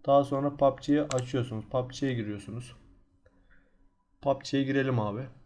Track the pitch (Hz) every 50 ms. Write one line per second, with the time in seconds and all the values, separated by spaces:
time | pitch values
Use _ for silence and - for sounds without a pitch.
0 | - - 139 143 139 139 143 139 143 143 143 - 143 135 131 - - - 143 151
1 | 147 147 - 127 123 - - 131 117 - 113 110 107 - - 127 123 123 - -
2 | 143 135 123 113 107 104 104 101 - - 104 120 123 - - - - - - -
3 | _ _ _ _ _ - _ _ _ _ - - _ _ _ _ _ _ _ _
4 | _ _ _ _ - 139 139 - - - - 135 139 135 139 139 131 135 127 117
5 | 107 104 101 113 135 - - - -